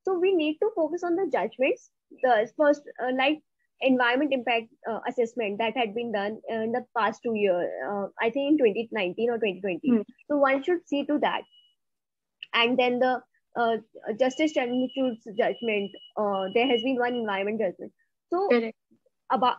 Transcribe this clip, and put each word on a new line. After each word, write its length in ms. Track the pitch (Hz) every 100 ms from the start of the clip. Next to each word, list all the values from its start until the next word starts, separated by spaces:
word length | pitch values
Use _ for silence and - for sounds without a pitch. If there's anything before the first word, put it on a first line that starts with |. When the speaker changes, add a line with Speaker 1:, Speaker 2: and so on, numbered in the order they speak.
Speaker 1:
So 160 | - 359
we 140 | 370
need 240 | 370 302 311
to 120 | 427 392
focus 280 | 311 349
on 120 | 349 339
the 140 | 370
judgments, 600 | 214 226 - 269 508 - _ _ -
the 280 | 254 220 233 -
first, 240 | 294 294 - -
uh, 80 | 254 262
like 260 | 269 311 _ _ _ _
environment 500 | 262 254 240 254 294
impact, 340 | 262 233 233 226 _ -
uh, 100 | 214 -
assessment 500 | 240 226 247 214 202
that 180 | 226 220
had 180 | 226
been 180 | 220 240
done, 280 | 208 202 220 -
uh, 120 | 226
in 100 | 220
the 140 | 233 226 233
past 240 | 214 220
two 100 | 240
years, 360 | 220 202 175 135 87 131
uh, 200 | 202 196 -
I 80 | 226
think 220 | 254 277
in 60 | 302
twenty 300 | 240 196 226
nineteen 380 | 220 180 180 233
or 80 | 233
twenty 240 | 220 185
twenty. 280 | 196 170 -
Speaker 2:
Hmm. 120 | 226 - _ -
Speaker 1:
So 80 | 294
one 260 | 269 269
should 240 | 277 349 -
see 180 | 285 277
to 120 | 294
that. 220 | 196 175 - _ _ _ _ _ _ _ _ _ -
And 260 | 220 233 254
then 200 | 247 247
the, 220 | 254 254 - _ _ -
uh, 200 | 226 226 - - - 214
Justice 340 | 262 262 311
Chandrachu's 720 | 311 247 254 254 269 262 226 - 196
judgment, 540 | 196 196 233 208 196 - - -
uh, 280 | 208 196 190
there 140 | 202 254
has 160 | 240
been 140 | 240 247
one 180 | 240 247
environment 440 | 220 196 202 220
judgment. 320 | 196 175 - _ _ _ _
So 160 | 339 392
Speaker 2:
Correct. 300 | 240 226 - _ _ _ _ -
Speaker 1:
aba-, 260 | 240 247